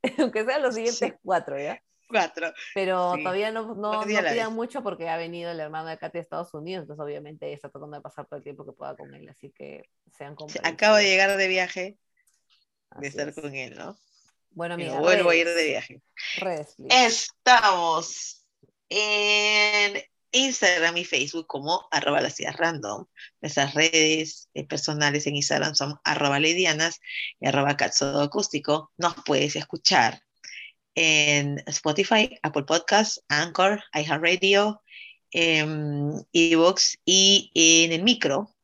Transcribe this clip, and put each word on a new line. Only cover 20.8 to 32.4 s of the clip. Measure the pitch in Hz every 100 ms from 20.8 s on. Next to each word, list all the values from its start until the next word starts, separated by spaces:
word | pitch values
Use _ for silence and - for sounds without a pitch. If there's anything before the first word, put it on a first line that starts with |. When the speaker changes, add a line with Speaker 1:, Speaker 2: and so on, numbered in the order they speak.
| 165 170
Speaker 2:
y |
Facebook | 175 143 143 165 160
como | 147 143 180 -
arroba | 151 143 147
las | 131 -
tías | - -
random. | 165 160 104 101 - - - _
Nuestras | 151 147 139
redes, | 147 160 165 156 156 160 - -
eh, | - 147
personales | 151 - 151 147 143 147
en | 143
Instagram | 143 147 151
son | 147 139 147
arroba | - 147 143 139
leidianas | 156 170 180 151 165 - - - - -
y | 135
arroba | 139 139 143
catsodoacústico. | - - 139 143 143 143 135 151 151 156 156 _
Nos | 170 -
puedes | - 139 147 151
escuchar | 147 160 - 165 113 - _ _ - - - _ _ -
en | 160 156 147 147 143 143 -
Spotify, | 147 156 151 196 220 220 -